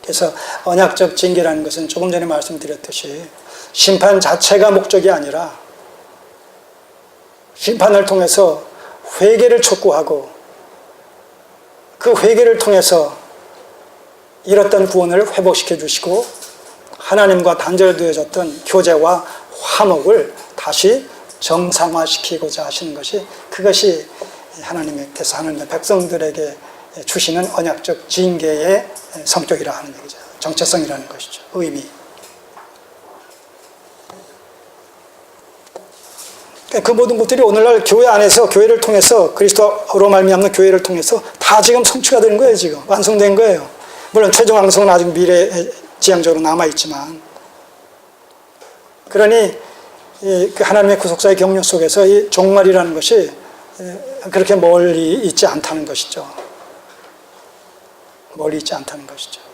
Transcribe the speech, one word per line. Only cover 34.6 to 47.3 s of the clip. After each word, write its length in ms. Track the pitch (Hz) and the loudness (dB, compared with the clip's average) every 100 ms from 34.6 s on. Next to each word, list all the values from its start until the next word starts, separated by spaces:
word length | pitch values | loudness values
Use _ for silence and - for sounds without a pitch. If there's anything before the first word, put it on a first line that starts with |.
| - _ _ _ _ _ _ _ _ _ _ - - - - - - - - - - 226 | -20 _ _ _ _ _ _ _ _ _ _ -20 -20 -20 -20 -20 -20 -20 -20 -20 -8 -4
그 100 | - | 0
모든 260 | 233 247 233 | 2 2 0
것들이 240 | 202 254 | -2 2
오늘날 420 | 226 208 233 220 | 4 4 4 4
교회 220 | - 214 247 | 4 4 4
안에서, 420 | 208 208 233 220 | 4 4 4 4
교회를 320 | 196 220 226 | 4 4 4
통해서, 540 | 226 202 185 233 160 | 2 2 4 4 2
그리스도로 760 | - 202 - 208 - - 196 202 | 2 2 4 2 0 -4 2 4
말미암는 440 | 190 190 185 196 | 4 4 2 2
교회를 300 | 190 190 185 | 2 4 2
통해서 400 | 185 175 160 220 - - | -2 -4 -2 -4 -4 -6
다 220 | - 214 | 2 4
지금 240 | 220 240 | 4 2
성취가 360 | 233 262 254 247 | 0 -2 0 2
되는 180 | 220 208 | 2 4
거예요, 180 | 262 208 | 2 2
지금. 260 | 170 147 - | -2 -8 -4
완성된 480 | 196 196 214 202 | -2 0 2 2
거예요. 340 | 196 226 180 - - - - - | 4 2 0 -4 -18 -20 -20 -2
물론 220 | 208 202 | 2 2
최종 240 | - 226 220 | 4 4 4
완성은 320 | 196 185 196 | 4 4 4
아직 180 | 180 175 | 4 2
미래에 600 | 165 180 175 185 180 175 - - - | 0 2 2 2 -2 -8 -12 -20 -2
지향적으로 400 | - 180 165 160 | 0 2 2 0
남아있지만. 800 | 160 165 165 156 156 143 147 160 - | 0 0 -2 -4 -8 -10 -14 -18 -20